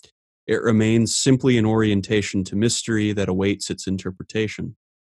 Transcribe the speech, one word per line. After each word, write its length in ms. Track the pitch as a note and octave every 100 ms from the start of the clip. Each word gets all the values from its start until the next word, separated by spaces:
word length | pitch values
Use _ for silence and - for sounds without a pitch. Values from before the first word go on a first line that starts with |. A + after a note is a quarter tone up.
| _ _ _ _ -
It 140 | A2
remains 540 | A#2 A2 A2 A2+ A2 -
simply 420 | - C3 C3+ A#2+
an 80 | A2
orientation 800 | A2 G#2+ G2+ F#2+ G#2+ G2 G2+
to 140 | F#2 G2
mystery 560 | A#2 - - A2 G#2
that 160 | G2+ F#2+
awaits 400 | F#2 G2 G2+ -
its 180 | F#2 -
interpretation. 880 | F#2+ F#2 F#2 - A2 G#2+ - F2+ - _ _ _